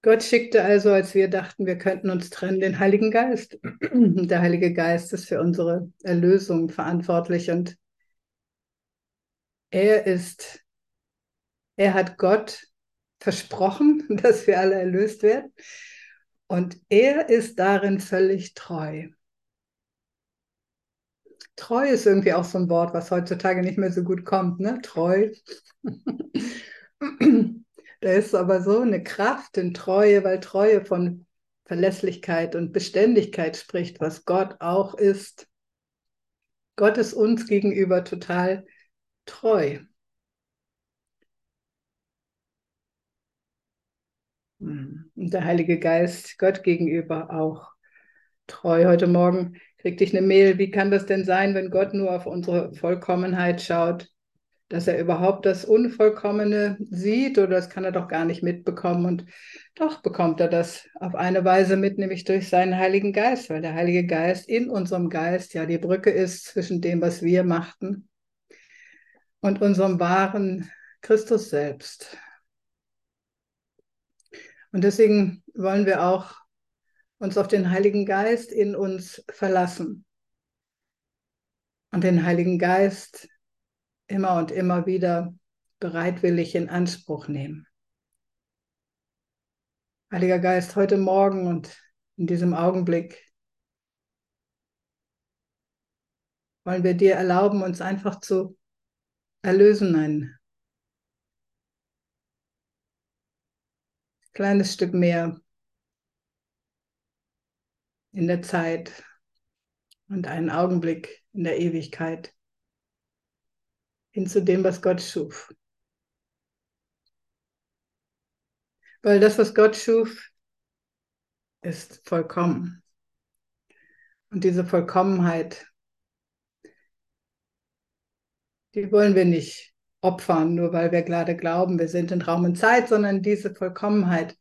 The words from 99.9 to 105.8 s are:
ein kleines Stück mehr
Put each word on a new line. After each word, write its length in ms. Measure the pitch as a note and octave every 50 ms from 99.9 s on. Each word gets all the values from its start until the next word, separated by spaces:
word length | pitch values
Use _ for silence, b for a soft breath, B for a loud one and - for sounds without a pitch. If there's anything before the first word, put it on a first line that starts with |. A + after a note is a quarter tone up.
| E3
ein 420 | D#3 D3+ D#3 D3+ D3+ D3+ - - _ _ _ _ _ _ _ _ _ _ _ _ _ _ _ _ _ _ _ _ _ _ _ _ _ _ _ _ _ _ _ _ _ _ _ _ _ _ _ _ _ _ _ _ _ _ _ _ _ _ _ _ _ _ _ _ _ _ _ _ _ _ _ _ _ _ _ _ _ _ _ _ _ _ _ _ _ _ _ _
kleines 400 | - G3+ G3 G3+ G3+ G3 F#3 -
Stück 200 | - G3 F3 F3
mehr 460 | F3+ F3 F3 E3+ E3+ E3+ E3 E3 - _ _ _ _ _ _ _ _